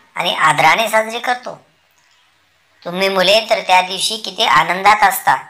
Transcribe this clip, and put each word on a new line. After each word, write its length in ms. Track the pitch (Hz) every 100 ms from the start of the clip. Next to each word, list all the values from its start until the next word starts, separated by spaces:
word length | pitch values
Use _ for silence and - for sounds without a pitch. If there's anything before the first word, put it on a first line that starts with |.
| _ -
आणि 200 | 170 -
आदराने 540 | 151 151 156 175 220
साजरी 300 | 220 220 233
करतो. 420 | 240 247 214 - _ _ _ _ _ _ _ _ _ _ _ _ 175
तुम्ही 240 | 180 196
मुले 380 | 190 180 214 220
तर 100 | 208
त्या 220 | 185 185
दिवशी 360 | 180 185 - 220
किती 260 | - 185
आनंदात 640 | 226 143 160 180 196 208 196
असता. 260 | 180 - 135